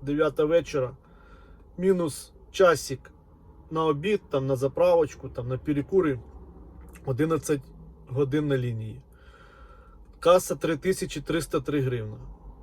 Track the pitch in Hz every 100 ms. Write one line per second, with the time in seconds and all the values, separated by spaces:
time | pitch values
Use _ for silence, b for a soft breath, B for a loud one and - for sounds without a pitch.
0 | 135 147 156 143 151 170 143 147 127 135
1 | b b b b b b b - 185 185
2 | 165 - - - - - 180 156 - 131
3 | - - - - - - - 160 160 143
4 | 185 202 - 139 135 131 135 156 175 170
5 | 147 - 127 - 120 127 - 143 135 190
6 | 160 123 - - - - - - - -
7 | - 123 160 160 - 143 - - - -
8 | - 127 139 151 151 135 123 113 110 127
9 | - b b b b b b b b b
10 | - - 165 180 - 156 160 151 185 190
11 | 185 151 139 165 - 160 139 143 127 123
12 | 107 110 - - - -